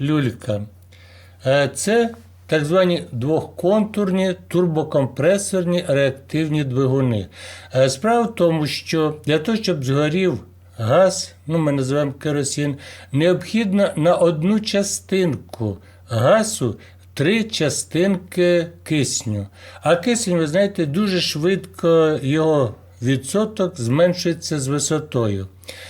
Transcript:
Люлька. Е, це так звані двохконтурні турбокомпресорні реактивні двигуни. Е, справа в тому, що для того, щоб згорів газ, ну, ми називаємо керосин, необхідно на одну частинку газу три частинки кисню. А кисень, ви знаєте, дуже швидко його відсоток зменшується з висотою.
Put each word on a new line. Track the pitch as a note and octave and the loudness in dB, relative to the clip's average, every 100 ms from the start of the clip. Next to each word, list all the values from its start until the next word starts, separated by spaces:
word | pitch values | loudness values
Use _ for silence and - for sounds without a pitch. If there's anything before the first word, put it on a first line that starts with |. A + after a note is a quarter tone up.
Люлька. | C#3 D3+ B2+ - - G#2 G#2 - - - - - - - C3 | 0 0 0 -2 -4 -6 -6 -14 -20 -20 -20 -20 -20 -6 0
Е, | C#3 C#3 | 2 2
це | - - A#3 A3+ - - - - | -2 0 2 0 -4 -18 -20 -2
так | D#3 | -2
звані | D3 F#3 F3+ F3 - | 2 2 2 0 -4
двохконтурні | A#2+ C3 D#3 D3 - F3 G#3+ G#3 G#3 G3 F#3+ F#3 F3+ - | -6 -2 -2 -2 -2 0 2 0 -2 -2 0 0 -4 -4
турбокомпресорні | E3+ F3+ D#3 C#3+ D3+ C3+ - D3+ G3 - F#3+ F3 F3 - | 0 0 0 -2 0 -2 0 2 2 0 -2 0 -2 0
реактивні | C#3 C3+ C3+ - D3+ D#3+ D3+ | 2 2 -2 -6 -4 0 0
двигуни. | C#3 B2 C3+ C3+ C3 G#2+ F#2 - - - - | 0 0 2 2 2 0 -4 -10 -18 -18 -6
Е, | C3 C3+ | 0 2
справа | - G#3+ A#3 | 2 2 2
в | A3+ | 2
тому, | A3+ E3+ D#3+ D3 | 2 2 2 -2
що | - - E3 D#3 D3+ - | -4 -4 0 0 -2 -2
для | D#3 | 0
того, | D#3 A3 | 0 -2
щоб | G3+ D#3+ | -2 -2
згорів | C3 C3+ D3+ E3+ F#3 A#2 - - - - | 0 0 0 0 0 -2 -8 -20 -20 -6
газ, | A2 D3+ F#3+ F3+ - - - | 2 4 4 2 -8 -12 -4
ну, | E3 | -2
ми | D3+ | 0
називаємо | C#3+ B2+ C#3+ D3 | 0 0 0 -2
керосин, | C3 D#3 D3 C3+ - D3 C3+ - - - | -4 -4 -2 -2 -2 -4 -4 -10 -20 -6
необхідно | C3+ E3+ F3+ - A3 G#3 G3+ F#3 D#3 | 0 2 2 0 -2 0 2 0 2
на | D#3+ | 2
одну | F3+ E3+ D#3 F3 G#3+ | 4 2 2 0 0
частинку | G#3+ G3+ G3+ - - F#3+ F3+ A#2 - - A2 F#2 - - - | 0 -2 -2 -6 -4 0 0 -2 -8 -6 -6 -6 -12 -20 -6
газу | A2 C3 G#3+ G#3+ - B2 - - - - | 0 4 4 2 -2 -4 -4 -12 -20 -18
три | - C#3+ A3+ | -2 0 0
частинки | A3 - D3+ - - D#3 F#3+ F#3 - F3+ F3 F3 E3 - | -2 -2 -2 -2 -4 0 0 0 -4 0 2 2 0 -8
кисню. | - D#3 B2 - A2+ G#2 G2+ - - - | -4 0 0 -2 -4 -6 -6 -12 -20 -6
А | D3 B3+ | 0 2
кисень, | B3 A3+ F#3+ F3 | 2 -2 0 0
ви | D#3 | 0
знаєте, | F3 G3+ G3+ D3+ | 0 0 0 -2
дуже | D#3+ G#3 F3+ | 0 0 0
швидко | - D3 E3+ G3 - - E3+ E3 D#3 D3+ | -2 0 0 0 -4 -4 2 4 4 2
його | C3 D#3 D#3 D3+ A#2 - - - | 0 0 2 2 0 -4 -18 -6
відсоток | A#2 C3+ - G3+ A3 G#3+ F#3 F3+ | -2 -2 0 -2 -2 -2 -4 -2
зменшується | A#2 C#3+ F3+ F3 F3 E3 - D3+ | -2 4 4 2 -2 -4 -4 -4
з | C3 | -2
висотою. | C#3+ - D#3 D3+ C3 A2 G2 F#2+ - - - - | -2 -2 -2 -2 -2 0 -2 -6 -14 -20 -18 -20